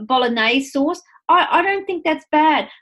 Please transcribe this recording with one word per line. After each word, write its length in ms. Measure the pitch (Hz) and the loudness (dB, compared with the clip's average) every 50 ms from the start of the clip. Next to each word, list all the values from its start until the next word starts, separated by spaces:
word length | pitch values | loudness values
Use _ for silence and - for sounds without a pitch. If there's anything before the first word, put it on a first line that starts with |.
bolognese 680 | 214 214 262 254 247 240 233 226 220 226 240 277 269 - | -6 -2 0 0 0 0 0 0 0 0 0 0 -2 -4
sauce, 300 | - 277 277 302 359 - - _ _ _ _ - | -4 -2 -2 -2 -4 -6 -10 _ _ _ _ 2
I, 160 | 330 359 330 - | 2 2 2 2
I 120 | - 330 349 | 2 0 0
don't 220 | 392 392 392 392 | 0 -2 -4 -4
think 180 | - 370 330 311 | -6 -8 -4 -4
that's 220 | 330 311 302 - _ | -4 -4 -4 -4 _
bad. 380 | - 302 311 311 302 247 202 - - - | 0 2 2 4 2 0 -2 -6 -12 -18